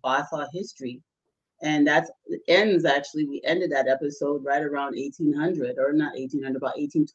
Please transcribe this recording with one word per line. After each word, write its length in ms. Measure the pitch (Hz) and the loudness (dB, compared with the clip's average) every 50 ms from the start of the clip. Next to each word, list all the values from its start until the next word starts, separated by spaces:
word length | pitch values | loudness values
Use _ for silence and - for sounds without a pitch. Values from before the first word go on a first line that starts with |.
| - | -4
Basa 440 | 131 131 143 - - - 151 143 131 | -2 -2 -2 -2 -4 -6 -6 -6 -6
history. 480 | 139 180 208 226 - - 135 123 123 127 - _ _ _ _ _ _ _ _ _ _ _ | -8 -10 -10 -10 -12 -12 -10 -10 -10 -12 -16 _ _ _ _ _ _ _ _ _ _ _
And 260 | - 151 151 151 147 147 | -2 0 2 4 4 6
that 220 | 151 160 160 - - _ _ - - - - - | 6 4 2 0 -4 _ _ -10 -10 -4 2 4
ends, 340 | 170 190 208 220 196 170 160 | 4 6 6 6 4 4 4
actually, 420 | 156 139 143 139 - - 151 151 | 4 2 2 0 -4 -4 -4 -4
we 160 | 143 139 143 - | -4 -4 -4 -2
ended 260 | 135 160 175 185 165 | 0 0 0 0 0
that 160 | 147 135 131 131 | 0 0 2 2
episode 560 | 131 131 - 143 143 - 143 143 143 143 135 | 0 0 -2 -4 -4 -2 -2 -2 -2 -2 -2
right 200 | 139 139 143 151 | 0 0 0 0
around 340 | 147 143 143 139 139 123 117 | -2 -4 -4 -4 -4 -6 -6
eighteen 340 | 135 143 135 - 170 147 | -8 -8 -4 0 0 2
hundred, 460 | 143 147 156 175 185 160 131 123 127 127 | 2 2 2 0 0 0 -2 -4 -2 0
or 160 | 131 139 147 | 0 2 2
not 240 | 156 151 143 123 127 | 2 2 0 -2 -6
eighteen 260 | 131 131 147 143 135 | -6 -4 -4 -4 -4
hundred, 140 | 135 131 131 | -4 -4 -2
about 200 | 135 127 - - | -4 -4 -4 -4
eighteen 280 | 147 143 - 165 151 - | -4 -2 2 2 0 0